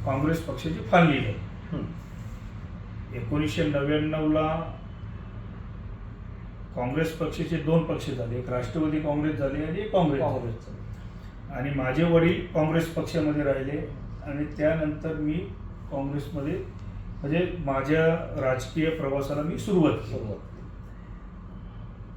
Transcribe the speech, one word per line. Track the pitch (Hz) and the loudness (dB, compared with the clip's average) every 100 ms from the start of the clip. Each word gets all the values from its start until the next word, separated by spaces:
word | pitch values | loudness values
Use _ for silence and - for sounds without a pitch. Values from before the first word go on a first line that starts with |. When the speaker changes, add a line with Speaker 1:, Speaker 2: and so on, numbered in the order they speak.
Speaker 1:
काँग्रेस | 123 135 151 160 | 0 2 2 2
पक्षाची | - 131 160 165 | 0 -4 -2 -4
फाळणी | - 180 160 131 | 6 8 8 6
झाली. | 113 - - - - | 0 -2 -6 -10 -6
Speaker 2:
हम्म. | 147 - - - - - - - - - - - - - | -6 -4 -8 -10 -10 -10 -10 -10 -10 -10 -10 -10 -10 -8
Speaker 1:
एकोणीसशे | 120 117 147 151 170 | -6 -2 0 2 2
नव्याण्णवला | 156 143 143 151 156 156 151 156 160 165 160 - - - - - - - - - - - - - - - - - - - - | 2 2 2 2 2 2 4 4 4 0 -2 -8 -10 -10 -10 -8 -10 -10 -10 -10 -10 -10 -10 -10 -10 -10 -10 -10 -12 -10 -8
काँग्रेस | 131 123 147 160 - | -4 0 0 0 0
पक्षाचे | 160 - 156 160 | -4 -2 -2 0
दोन | 143 165 | 4 4
पक्ष | - 135 - | 4 -2 -2
झाले, | 120 117 123 | -4 -2 -4
एक | 123 | -2
राष्ट्रवादी | 123 - 160 156 151 | -2 0 0 2 2
काँग्रेस | 151 147 151 147 | 2 2 2 2
झाले | 139 143 | 0 0
आणि | 160 190 | -2 -2
एक | 214 | 2
काँग्रेस | 196 160 135 | 4 4 4
झाली. | 147 | 2
Speaker 2:
काँग्रेस | 110 120 | 0 -4
झाली. | 110 - - - - - - - - - | -6 -10 -12 -10 -10 -10 -12 -12 -12 -8
Speaker 1:
आणि | 135 139 | -4 -2
माझे | 139 131 143 | 0 2 4
वडील | 170 165 170 - - | 8 8 8 4 0
काँग्रेस | 160 156 165 165 | 2 4 4 2
पक्षामध्ये | 160 - 165 151 151 | -2 -2 0 2 2
राहिले | 143 135 139 147 151 - - - 151 | 2 2 0 -4 -4 -8 -10 -8 -6
आणि | 143 | -4
त्यानंतर | 151 - 151 165 151 151 160 | -4 2 4 4 0 -2 -4
मी | 151 151 170 - - - - - | 0 0 0 -4 -8 -10 -10 -6
काँग्रेसमध्ये, | 139 143 143 - 156 143 107 - - - - - - | -4 -2 -4 -4 -4 -2 -2 -4 -10 -10 -8 -8 -6
म्हणजे, | 143 165 175 - | 0 2 2 0
माझ्या | 139 135 135 160 160 165 - 147 | 0 0 4 6 6 4 0 0
राजकीय | 131 127 - 160 160 | 2 0 0 0 2
प्रवासाला | 160 139 139 139 147 | 2 0 0 0 0
मी | 160 - | 0 -2
सुरुवात | - 180 147 | 2 6 6
केली. | - - 113 | 4 -2 -6
Speaker 2:
सुरुवात | 107 - | -4 -6
केली. | - - - - - - - - - - - - - - - - - | -8 -12 -12 -12 -14 -14 -14 -12 -12 -14 -12 -12 -12 -12 -12 -12 -14